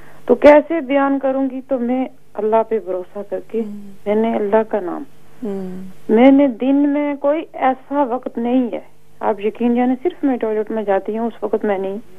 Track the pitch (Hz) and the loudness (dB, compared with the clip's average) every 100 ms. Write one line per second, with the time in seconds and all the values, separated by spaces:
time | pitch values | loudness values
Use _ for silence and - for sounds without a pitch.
0 | - - - 247 269 294 294 330 254 277 | -16 -16 0 6 8 8 6 -4 0 0
1 | 277 277 269 262 269 262 254 269 240 254 | 2 0 0 0 -2 -4 -4 -2 0 -2
2 | 262 - - - 214 220 220 226 180 185 | -4 -8 -14 -4 0 2 2 -2 -4 -6
3 | 180 208 196 185 - 220 214 208 202 - | -6 -12 -8 -8 -6 -6 -6 -8 -14 -10
4 | 208 214 226 226 208 220 220 214 180 160 | -2 0 2 0 2 2 2 -4 -4 -8
5 | 147 - - - 226 196 185 185 190 - | -10 -16 -18 -10 -8 -6 -8 -10 -12 -14
6 | - 220 262 277 285 220 254 277 285 285 | 0 8 8 8 4 2 0 2 2 0
7 | 294 285 285 311 - - 254 254 - 277 | -2 -2 0 -2 -4 -2 -2 -2 -4 -2
8 | 269 247 247 240 233 254 240 185 - - | 0 -2 -6 -4 0 0 0 -4 -12 -20
9 | - - - 208 202 208 240 240 247 262 | -20 -6 -4 -2 -4 -2 0 2 0 0
10 | 359 349 285 247 220 214 208 226 202 196 | -4 -2 -2 -2 -2 -2 -4 -4 0 -2
11 | 196 220 233 - 202 214 214 196 190 202 | 0 -4 -4 -6 -4 -2 0 -2 -2 -6
12 | - | -12